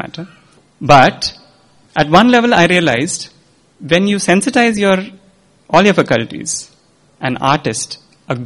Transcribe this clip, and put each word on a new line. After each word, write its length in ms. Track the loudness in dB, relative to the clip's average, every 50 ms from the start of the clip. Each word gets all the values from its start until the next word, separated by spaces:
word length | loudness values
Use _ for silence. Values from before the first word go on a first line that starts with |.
matter. 240 | -14 -14 -14 -16 -18 -18 _ _ _ _ _ _ _ _ _ -4 2 4 6
But 260 | 6 6 4 2 -2 -8 -10 -10 -14 _ _ _ _ _ _ _ _ _ _ -4 -4
at 80 | 0 2 4 4
one 100 | 4 4 4
level 180 | 2 2 2 2 2
I 40 | 2 2 2
realized, 460 | 2 0 0 0 -2 -2 -4 -6 -10 -12 -16 _ _ _ _ _ _ _ _ _ -14 -4 -2
when 140 | 0 0 0 0
you 60 | -2 -2 0 0
sensitize 480 | 0 0 0 0 0 0 0 0 0 0 0
your, 120 | 0 0 0 -2 -8 -16 -20 _ _ _ _ _ _ _ _ _ 0
all 140 | 2 2 4 4
your 80 | 2 2
faculties, 500 | 0 0 0 -2 -2 -6 -10 -12 -10 -10 -10 -10 -12 -16 _ _ _ _ _ _ _ _ _ -10 -8
an 80 | -8 -6 -4 -2 -2 -2
artist, 360 | -2 -2 -6 -8 -8 -10 -12 -14 -18 _ _ _ _ _ -10 -8
a 20 | -4 0